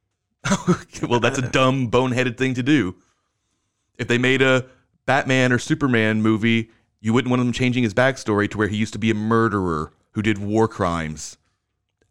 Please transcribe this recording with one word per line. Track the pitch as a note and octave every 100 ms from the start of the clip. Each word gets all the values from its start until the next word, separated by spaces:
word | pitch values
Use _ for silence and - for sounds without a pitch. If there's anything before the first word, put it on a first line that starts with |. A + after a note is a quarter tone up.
| _ _ _ _ -
<laughs> | F#3+ - F3 - -
Well, | D3+ A#2+
that's | A#2+ C3+
a | B2
dumb, | C#3 C3 C3+ B2
boneheaded | B2 C3 B2 B2+ A2+
thing | C3
to | B2
do. | B2 D3+ F#2 - _ _ _ _ _ _ _ _ _ -
If | A#2+
they | B2
made | B2+ C3
a | C3+ C3 B2+ _ _ _ -
Batman | C3+ - C3 B2+
or | B2
Superman | - D#3 C#3 A#2 A2 A2
movie, | A2 A2 A#2 A#2 A2 _ _ _
you | A2
wouldn't | A#2+ B2
want | B2
them | B2
changing | A2+ B2+ B2
his | A#2
backstory | G2 C3 C3 - G2+ G#2
to | G#2
where | G#2+
he | G#2
used | A2
to | G#2+
be | A2
a | G#2+
murderer | A2 A2+ A2+ G2+ F2+ D#2+ D#2 _ _
who | A2
did | G#2+ G2+
war | G2+ A2 A2
crimes. | - F#2 E2+ D#2 D#2 - - _ _ _ _ _ _ _